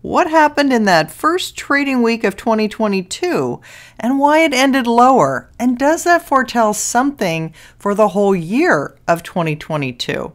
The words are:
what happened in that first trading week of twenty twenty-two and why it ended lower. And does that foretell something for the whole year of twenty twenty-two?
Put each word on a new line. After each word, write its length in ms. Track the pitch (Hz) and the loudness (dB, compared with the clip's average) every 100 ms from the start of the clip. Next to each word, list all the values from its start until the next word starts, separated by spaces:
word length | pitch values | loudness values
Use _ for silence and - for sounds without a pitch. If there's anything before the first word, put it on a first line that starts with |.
what 280 | - 262 339 | -2 -2 2
happened 420 | 320 302 294 285 | 2 2 2 0
in 120 | 247 | 2
that 260 | 208 170 151 | 4 2 0
first 460 | - 311 359 - - | -2 -2 -2 -6 -12
trading 440 | - 277 277 254 | -2 -2 0 0
week 220 | 226 226 | 0 0
of 140 | 214 196 | -2 -2
twenty 320 | 240 220 214 | -2 0 -2
twenty-two 920 | - 220 196 180 - 359 247 127 - - - - - | -2 -2 -2 -4 -6 -4 -2 -4 -6 -14 -20 -20 -8
and 220 | 226 269 | -2 0
why 180 | 285 311 | 2 4
it 160 | 320 | 2
ended 320 | 254 269 269 240 | 2 2 2 2
lower. 640 | 233 254 254 143 131 - - | 4 6 6 2 0 -8 -4
And 180 | 247 240 | -2 0
does 280 | 277 330 | 0 0
that 180 | 349 339 | 2 0
foretell 520 | 330 277 247 247 214 | 2 -2 0 0 0
something 800 | 208 - 240 277 277 190 165 160 - - _ | -2 -2 -2 -2 -2 -4 -2 -6 -12 -20 _
for 160 | 202 | -4
the 160 | 202 208 | 0 0
whole 280 | 190 202 196 | 2 0 0
year 600 | 160 233 349 160 139 _ - | -2 0 2 0 -2 _ -4
of 160 | 170 | -4
twenty 320 | - 185 160 151 | -2 -4 -4 -6
twenty-two? 760 | - 156 131 123 - 139 - | -6 -6 -6 -8 -6 -6 -8